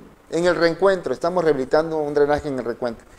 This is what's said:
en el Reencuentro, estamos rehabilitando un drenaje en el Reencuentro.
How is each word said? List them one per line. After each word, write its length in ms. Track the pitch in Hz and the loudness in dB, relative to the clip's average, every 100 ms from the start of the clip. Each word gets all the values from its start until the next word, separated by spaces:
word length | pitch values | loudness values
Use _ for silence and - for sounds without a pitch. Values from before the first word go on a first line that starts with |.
| - - - | -20 -20 -10
en 140 | 165 | -2
el 100 | 175 | 0
Reencuentro, 580 | 156 165 160 196 185 165 | 2 2 2 2 2 -2
estamos 300 | 123 170 180 | -4 -2 0
rehabilitando 560 | 160 143 131 156 165 160 | 2 0 2 0 0 -2
un 160 | 147 | -2
drenaje 340 | 147 143 147 147 | 2 2 2 -2
en 100 | 131 | -6
el 40 | |
Reencuentro. 420 | 117 113 123 117 - | -6 -4 -6 -8 -16